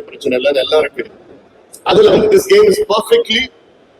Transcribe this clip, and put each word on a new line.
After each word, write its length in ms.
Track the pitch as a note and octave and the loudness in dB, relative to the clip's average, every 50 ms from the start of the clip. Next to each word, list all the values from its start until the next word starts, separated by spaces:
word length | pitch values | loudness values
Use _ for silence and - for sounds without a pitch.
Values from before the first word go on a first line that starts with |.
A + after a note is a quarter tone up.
| - - | -2 -4
பிரச்சனை 260 | - - - C3+ B2+ B2 | -12 -10 -6 -4 -4 -2
எல்லாம், 180 | - - - - - | -2 -2 -2 -2 -2
எல்லாம் 180 | - D#3 D3+ D3+ | 0 0 -2 -2
இருக்கு. 200 | - - B2 A2+ - - - - - - - _ _ _ _ _ _ - - - - | -2 -6 -12 -14 -14 -14 -20 -20 -20 -20 -20 _ _ _ _ _ _ -20 -12 -4 -2
அதுல 200 | F#4+ G#4 G#4+ G#4 - | 2 4 4 4 4
வந்து, 140 | - - G#4+ F#4+ | 2 2 2 2
this 120 | F#4+ - - G4 | 0 2 2 2
game 120 | G#4 G#4+ G#4+ | 2 4 2
is 80 | F#4+ G4+ G#4+ - G4+ | 0 0 -2 -4 -4
perfectly 500 | G#4+ - - - A#4 A#4 - A3+ A#3 C4 C4 _ _ _ _ _ _ _ _ _ _ | -4 -2 0 0 -2 0 -2 -4 -4 -4 -6 _ _ _ _ _ _ _ _ _ _